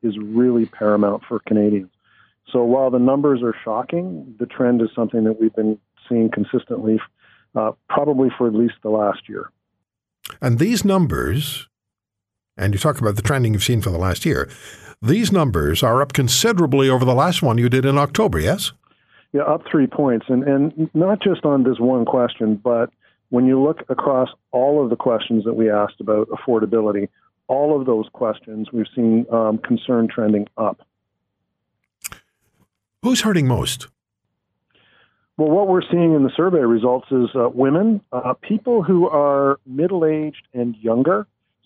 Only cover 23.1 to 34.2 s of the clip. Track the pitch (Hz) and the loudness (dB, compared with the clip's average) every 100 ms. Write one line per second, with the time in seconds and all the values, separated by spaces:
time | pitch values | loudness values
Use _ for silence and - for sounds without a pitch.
23.1 | _ _ 123 127 131 143 160 - 131 147 | _ _ 0 2 4 2 -2 -6 -4 0
24.1 | 131 127 - _ 127 135 147 131 113 - | 0 0 -4 _ -2 2 2 0 -2 0
25.1 | 113 - 113 107 113 113 104 104 - 101 | -2 0 -2 0 0 2 2 -2 -4 -2
26.1 | 107 107 104 - 113 107 113 107 101 101 | -2 -2 -4 -2 0 0 0 0 -2 -4
27.1 | - _ _ - 131 151 147 131 113 110 | -8 _ _ -4 -2 0 0 0 -2 -4
28.1 | - 117 107 - 110 107 120 107 - 117 | -4 -4 -4 -10 -12 -8 -4 -4 -2 2
29.1 | 113 123 117 110 110 - 117 - 120 113 | 2 0 0 0 -2 -2 -4 0 0 0
30.1 | - 107 107 104 - 107 - _ _ _ | -2 -2 -2 -4 -6 -6 -6 _ _ _
31.1 | _ _ _ _ _ _ _ _ _ - | _ _ _ _ _ _ _ _ _ -18
32.1 | - _ _ _ _ _ _ _ _ 233 | -18 _ _ _ _ _ _ _ _ -2
33.1 | 262 220 185 131 113 - - - _ _ | 0 2 2 2 0 -2 -6 -12 _ _
34.1 | _ | _